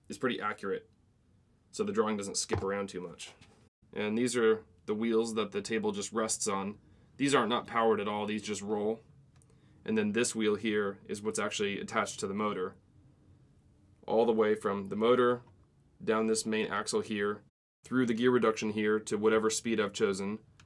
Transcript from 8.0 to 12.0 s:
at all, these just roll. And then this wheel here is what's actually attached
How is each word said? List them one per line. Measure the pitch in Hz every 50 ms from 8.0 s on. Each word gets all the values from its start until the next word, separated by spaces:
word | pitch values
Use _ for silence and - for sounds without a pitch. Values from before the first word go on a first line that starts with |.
at | 101 107
all, | 104 104 104
these | 104 107 107
just | 104 107 104 98 101
roll. | 104 110 104 104 107 113 - - - - - _ _ _ _ _ _ _ _ _ - - - -
And | - 110 110
then | 104 104 101
this | 113 120 - -
wheel | 113 107 107 104
here | 101 113 110 104 104 101 98 98 - -
is | - 104 101
what's | 104 110 107 107
actually | 104 104 - - 104 101 98 -
attached | - - - 113